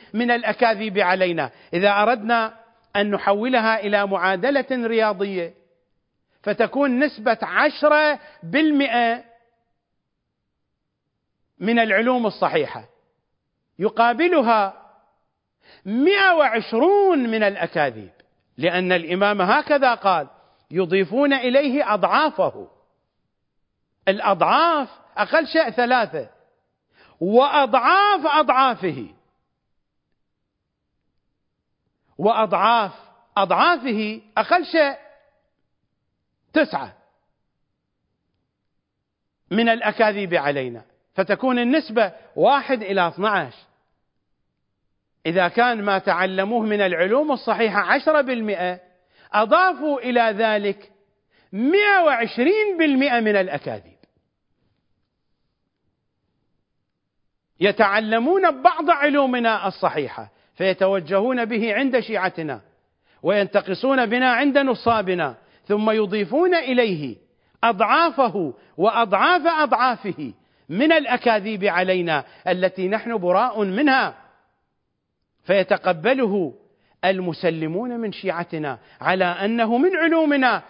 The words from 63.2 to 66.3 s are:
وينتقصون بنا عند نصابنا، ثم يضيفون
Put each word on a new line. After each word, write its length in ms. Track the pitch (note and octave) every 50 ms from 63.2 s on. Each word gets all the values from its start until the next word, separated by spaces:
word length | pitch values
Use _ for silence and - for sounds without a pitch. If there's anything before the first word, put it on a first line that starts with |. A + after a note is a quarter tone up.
| -
وينتقصون 800 | D#3+ G3+ G#3 G3 - - G3+ - F#3+ F#3 - - C4+ C4+ B3+ A#3+
بنا 260 | G#3 A3+ B3 C4 B3+
عند 260 | A#3+ A#3 C#4+ C#4+ C4 C#4+
نصابنا، 800 | C#4 C4 A#3 - - A#3 A#3 A3 G3 F#3 F#3 F3 D#3+ C3+ A#2 - _ _ _ _ _
ثم 240 | - G#3 G#3 G#3+ A3
يضيفون 640 | A3 A3 G#3+ F#3+ G3+ G#3+ G3+ D#3+